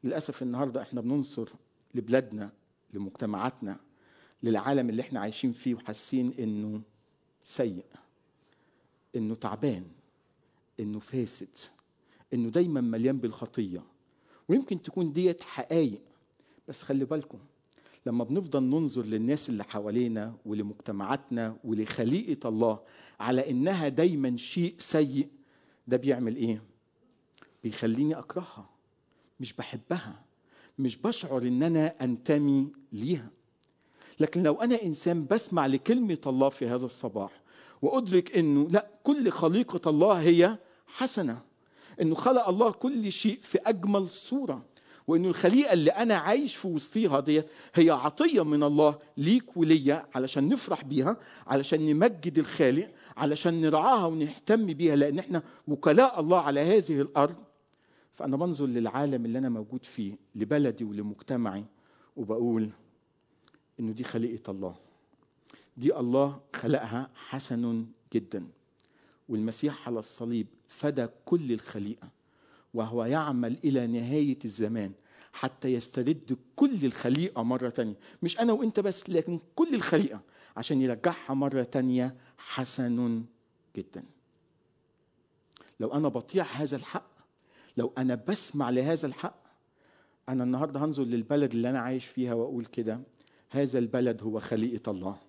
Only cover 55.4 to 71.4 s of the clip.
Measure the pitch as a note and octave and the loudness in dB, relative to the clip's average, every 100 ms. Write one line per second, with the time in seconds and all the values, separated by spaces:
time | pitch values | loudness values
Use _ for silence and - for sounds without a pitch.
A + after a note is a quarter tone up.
55.4 | - - - D3 - D#3+ C4 A#3 D#3 F3+ | -4 -16 -6 0 6 8 8 4 4 4
56.4 | C#3+ C#3+ D#3 G#3+ D#3+ D3 C#3 - C#3+ F3 | 4 2 4 4 4 0 2 4 4 2
57.4 | - _ _ _ _ _ _ _ - C3+ | -18 _ _ _ _ _ _ _ -4 -2
58.4 | F3+ D3 C#3 A#2+ A#2 B2 D3 C3 A2+ A#2 | -2 -2 -2 0 -2 -2 -2 -2 -2 -2
59.4 | C3 A2+ G#2 B2+ - - G2+ G#2 _ - | -2 -4 -6 -10 -12 -8 -8 -8 _ -6
60.4 | G#2 D3 C#3 A2 A2+ G#2 G#2 G2+ - C3 | 0 2 2 0 -6 -6 -8 -10 -6 -4
61.4 | A2 G2 G#2+ _ _ _ _ - G#2+ A2+ | -2 -4 -10 _ _ _ _ -12 -6 -2
62.4 | A#2+ A2+ G#2+ - _ _ _ _ _ _ | 0 0 -2 -6 _ _ _ _ _ _
63.4 | _ _ _ - A2+ A2 A#2+ A#2 A#2 A2 | _ _ _ -8 -8 -6 -6 -4 -4 -6
64.4 | - G2 F#2+ F#2 _ _ _ _ _ _ | -10 -8 -8 -10 _ _ _ _ _ _
65.4 | _ - _ - B2+ D#3 B2 B2+ C#3 C#3+ | _ -20 _ -4 -2 0 0 2 2 -2
66.4 | _ - - D3 A2+ A#2 C3 - - C3 | _ -8 -2 -2 -2 -6 -8 -14 -12 -10
67.4 | - A#2+ A#2+ A#2 A2+ - _ A2+ G2+ G#2 | -6 -4 -2 -2 -6 -14 _ -4 -4 -10
68.4 | E2 - _ _ _ _ _ _ - A2 | -10 -18 _ _ _ _ _ _ -8 -4
69.4 | A2 A2 D3 C3+ - A#2+ G#2+ - A#2 A#2 | -4 -4 -4 -4 -8 -8 -8 -10 -6 -4
70.4 | G#2+ _ _ - D3 C3+ A#2 - - F3 | -6 _ _ -6 -4 -2 -4 -8 -2 0